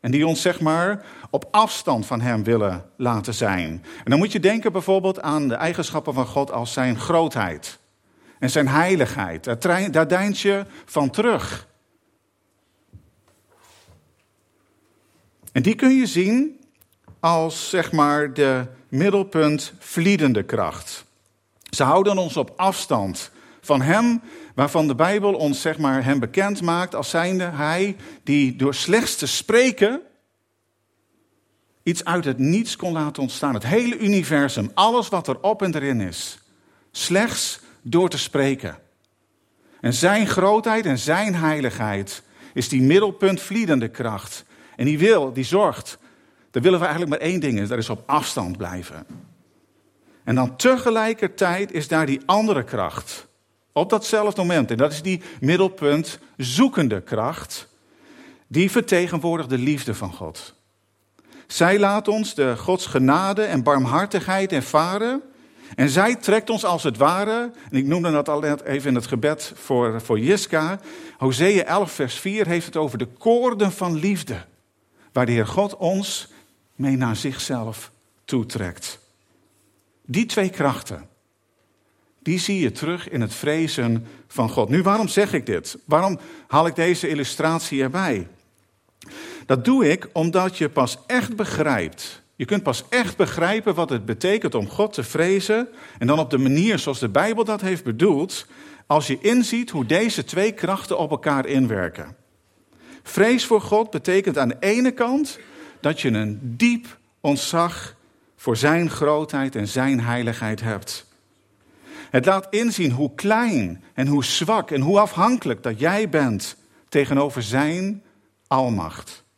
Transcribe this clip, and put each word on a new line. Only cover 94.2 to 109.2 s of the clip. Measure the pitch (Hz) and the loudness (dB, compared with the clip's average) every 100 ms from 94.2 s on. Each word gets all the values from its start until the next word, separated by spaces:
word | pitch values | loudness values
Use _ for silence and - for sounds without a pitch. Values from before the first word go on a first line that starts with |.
| 180 214 180 | 0 0 0
om | 123 104 | -4 -6
God | - 208 | -2 -2
te | 208 | -2
vrezen, | 123 156 170 196 190 214 240 - - - | -6 -2 2 2 2 0 -2 -10 -20 -6
en | 120 | 0
dan | 151 | 2
op | 147 | 2
de | 135 | 2
manier | 135 139 202 190 | 2 2 2 0
zoals | - 135 | -2 -4
de | 117 | 0
Bijbel | 101 196 226 | 2 2 0
dat | 220 208 | -2 -2
heeft | 190 185 | -2 -4
bedoeld, | - 113 185 147 185 - - - - - _ | -4 0 2 2 -2 -8 -14 -20 -20 -20 _
als | 147 147 | 0 0
je | 135 | -2
inziet | 202 247 233 233 240 | 2 2 2 -2 -4
hoe | 160 117 | -4 0
deze | 165 226 - | 2 2 -2
twee | 131 165 208 | -4 0 0
krachten | 214 180 190 - 185 | 0 -4 -4 -2 -2
op | 156 | -2
elkaar | 151 - 139 131 | -2 0 0 0
inwerken. | 135 127 107 87 - 73 - _ _ _ _ _ _ - - | 2 2 0 -2 -6 -16 -18 _ _ _ _ _ _ -20 -20
Vrees | - - 214 247 | -8 2 4 4
voor | - 226 | 2 0
God | 196 208 220 | 2 0 0
betekent | 165 - 185 196 147 | -4 0 0 2 0
aan | 127 | 0
de | 123 | 0
ene | 196 226 254 | 0 2 2
kant | 254 240 269 294 - - - - - | 2 0 0 -2 -6 -20 -20 -20 -4
dat | 143 156 | -2 0
je | 139 | 0
een | 110 107 104 | 0 -2 -4
diep | 131 117 240 233 240 - _ _ | -8 0 2 0 -6 -20 _ _
ontzag | 147 143 - 170 170 165 - - _ _ _ _ | -2 -2 0 0 0 -2 -14 -20 _ _ _ _
voor | - 110 | -2 2
zijn | 135 160 170 | 2 2 0
grootheid | - 147 151 | 0 0 0